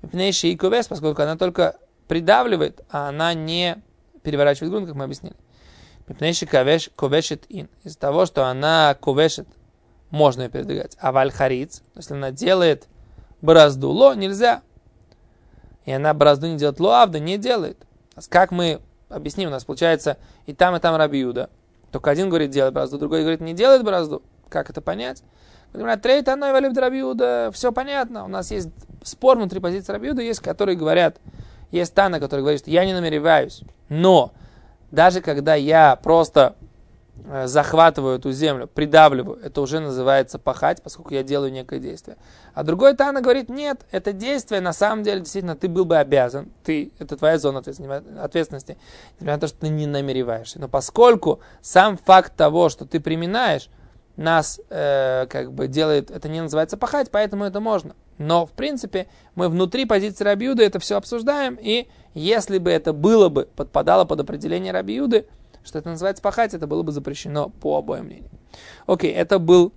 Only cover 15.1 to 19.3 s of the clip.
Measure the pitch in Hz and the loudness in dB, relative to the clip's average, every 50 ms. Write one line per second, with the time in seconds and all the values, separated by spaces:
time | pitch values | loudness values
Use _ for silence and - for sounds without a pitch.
15.1 | _ _ _ _ _ _ _ _ _ - _ - - _ _ - 135 135 143 151 | _ _ _ _ _ _ _ _ _ -20 _ -20 -20 _ _ -8 -6 -2 0 0
16.1 | 151 147 147 147 147 139 143 165 165 151 147 147 131 - 170 196 226 240 240 202 | 2 4 6 4 4 4 0 -6 -4 -2 -2 -4 -2 0 0 4 6 6 6 4
17.1 | 165 156 147 160 190 208 202 247 247 226 170 - - _ _ _ _ _ _ _ | 2 -6 -6 -4 -6 -6 -2 -2 -2 -2 -2 -6 -10 _ _ _ _ _ _ _
18.1 | _ - - - - 175 190 180 180 175 175 170 156 - - _ _ _ _ _ | _ -20 -18 2 4 4 4 4 2 -2 0 -2 -2 -4 -8 _ _ _ _ _
19.1 | - - 151 - | -14 -12 -12 -10